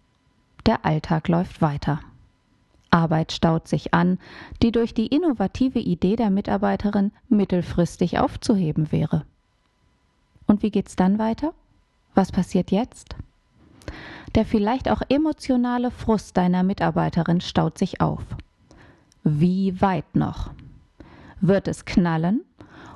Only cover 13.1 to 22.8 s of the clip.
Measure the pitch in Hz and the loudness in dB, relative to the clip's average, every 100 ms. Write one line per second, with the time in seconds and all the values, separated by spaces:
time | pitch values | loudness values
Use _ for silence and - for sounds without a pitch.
13.1 | - - _ _ _ _ - - - - | -16 -16 _ _ _ _ -18 -16 -16 -18
14.1 | - - - 214 220 208 262 - 214 - | -18 -4 -2 0 0 0 0 -2 -2 0
15.1 | 277 311 - - 254 247 247 240 - - | 0 0 -2 -2 0 0 0 -2 -4 -2
16.1 | 214 - - 180 180 185 202 170 165 160 | -2 0 0 2 2 0 0 0 0 0
17.1 | 170 165 175 - - 165 - 190 - 170 | 0 0 0 0 0 0 0 -4 0 -2
18.1 | - - - - _ _ - - _ _ | -2 -8 -12 -14 _ _ -20 -20 _ _
19.1 | _ 156 147 180 185 190 185 196 175 - | _ -2 2 2 2 -2 0 0 0 -2
20.1 | - 151 - - - - - _ _ - | -2 -2 -4 -10 -12 -20 -20 _ _ -20
21.1 | - - - 175 196 165 160 - - 170 | -20 -20 -4 2 2 0 -8 0 2 2
22.1 | 160 170 240 - _ - - | 2 0 -2 -4 _ -20 -20